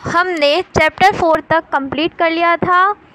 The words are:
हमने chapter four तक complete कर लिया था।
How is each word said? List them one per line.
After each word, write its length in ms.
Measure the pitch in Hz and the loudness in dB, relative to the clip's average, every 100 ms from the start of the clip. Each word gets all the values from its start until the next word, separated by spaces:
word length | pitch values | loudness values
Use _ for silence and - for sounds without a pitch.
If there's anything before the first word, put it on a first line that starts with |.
| - | -4
हमने 520 | 339 370 339 285 320 | -2 -2 0 0 0
chapter 500 | 370 - 311 - 370 | -2 0 0 2 0
four 280 | - 339 311 | 2 0 0
तक 240 | 311 320 - | 0 -2 -2
complete 420 | 285 277 262 339 - | -6 -4 -4 -4 -2
कर 120 | 339 | -2
लिया 260 | 330 339 339 | 0 0 0
था। 380 | 359 359 381 415 _ | 0 2 0 -2 _